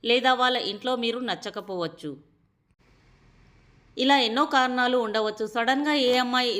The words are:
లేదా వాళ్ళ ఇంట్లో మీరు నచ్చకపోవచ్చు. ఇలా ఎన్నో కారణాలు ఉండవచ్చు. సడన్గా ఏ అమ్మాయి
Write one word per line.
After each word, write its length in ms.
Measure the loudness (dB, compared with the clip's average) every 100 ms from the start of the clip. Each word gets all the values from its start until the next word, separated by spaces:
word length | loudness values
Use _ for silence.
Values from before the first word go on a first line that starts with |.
లేదా 280 | 0 2 2 2
వాళ్ళ 160 | 2 0 -4
ఇంట్లో 220 | -6 -4 -2
మీరు 240 | -2 -4
నచ్చకపోవచ్చు. 880 | -6 -6 -8 -12 -10 -6 -6 -6 -14 -14 -18 _ _ _ _ _ _ _ _ _ _ _ _ _ _ _ _ -2
ఇలా 200 | 2 4 2
ఎన్నో 180 | 0 2
కారణాలు 500 | 2 2 2 2 2
ఉండవచ్చు. 400 | 0 0 -2 -4 -6
సడన్గా 480 | -2 0 0 2 2 2
ఏ 40 | 2
అమ్మాయి 260 | 2 0 0 0